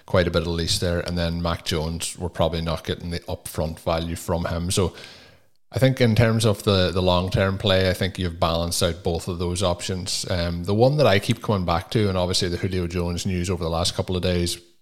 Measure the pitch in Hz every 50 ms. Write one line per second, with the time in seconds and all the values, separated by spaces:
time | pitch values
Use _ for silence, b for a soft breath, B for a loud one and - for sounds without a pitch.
0 | B - - 95 90 76 76 87 80 85 85 85 85 80 - - - 90 87 87
1 | - - 87 87 85 85 85 85 85 85 85 85 - - 92 80 76 80 82 82
2 | - - - - 85 85 - - 87 82 73 82 82 82 80 80 - - 92 -
3 | - 87 85 87 - - 92 - - - - - 80 80 80 78 - 90 85 82
4 | 82 85 85 - - - 90 85 87 - 92 85 85 90 92 - 95 82 B B
5 | B B B B B B B B B B B _ _ _ - - - 131 131 -
6 | 127 117 110 104 120 113 113 113 107 113 101 - - - 101 95 92 87 82 92
7 | 92 90 90 90 90 95 - 110 98 95 95 98 - 107 95 95 95 92 90 -
8 | 101 92 87 - 92 90 82 87 92 85 82 82 85 85 87 - 98 87 82 87
9 | - 92 85 82 - - 90 85 90 87 90 87 98 90 87 87 - - 95 90
10 | 87 87 - - - - 95 87 85 87 85 85 87 85 101 107 117 131 143 151
11 | 143 113 95 98 - - 120 - - - 107 98 92 85 87 85 - - - 120
12 | 107 101 92 92 90 90 92 - - 90 87 87 - 98 90 92 90 85 85 92
13 | 87 87 87 87 - 104 95 90 87 87 95 82 87 80 82 82 - - - -
14 | 92 - 92 90 90 92 90 87 87 85 - - - _ _ _